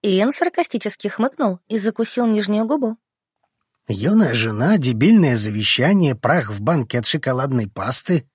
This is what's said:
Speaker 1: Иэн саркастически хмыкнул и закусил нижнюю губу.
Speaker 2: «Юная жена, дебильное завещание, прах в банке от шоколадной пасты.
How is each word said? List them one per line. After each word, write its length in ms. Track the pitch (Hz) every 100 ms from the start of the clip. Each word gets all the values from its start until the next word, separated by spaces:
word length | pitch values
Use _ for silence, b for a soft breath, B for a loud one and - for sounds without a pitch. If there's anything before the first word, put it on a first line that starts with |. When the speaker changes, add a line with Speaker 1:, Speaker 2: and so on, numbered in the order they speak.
Speaker 1:
Иэн 300 | 214 190 226
саркастически 760 | - 349 - 339 233 208 - 208
хмыкнул 520 | - 240 - 233 185 _
и 100 | 220
закусил 480 | 202 220 226 - 233
нижнюю 400 | 214 196 208 226
губу. 320 | 302 233 226 _ _ _ _ _ _ _ _ -
Speaker 2:
«Юная 460 | 98 131 214 170
жена, 420 | 117 113 107 143 214
дебильное 580 | 127 110 156 226 156 120
завещание, 760 | 107 104 104 - 139 202 160
прах 360 | 120 - 170 113
в 100 | 104
банке 380 | 107 165 117 120
от 80 | 117
шоколадной 640 | 160 135 127 139 127 101
пасты. 600 | - - - - 175 -